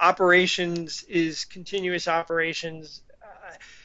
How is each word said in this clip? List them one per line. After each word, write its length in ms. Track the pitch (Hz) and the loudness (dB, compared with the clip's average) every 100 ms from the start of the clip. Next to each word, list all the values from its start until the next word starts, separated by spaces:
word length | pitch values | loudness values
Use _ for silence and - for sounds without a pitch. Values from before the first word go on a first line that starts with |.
operations 1040 | 175 180 185 175 180 - 175 170 160 - - | 2 6 6 6 4 0 -2 -4 -6 -12 -4
is 360 | 180 160 151 | -2 -2 -4
continuous 640 | - 190 175 196 180 175 175 | -12 -14 -8 -6 -4 -2 -2
operations. 960 | 165 170 165 165 156 170 160 156 - - _ | -2 -2 -2 -2 -4 -10 -12 -16 -20 -20 _
Uh, 320 | - - - - - - | -20 -20 -20 -20 -20 -20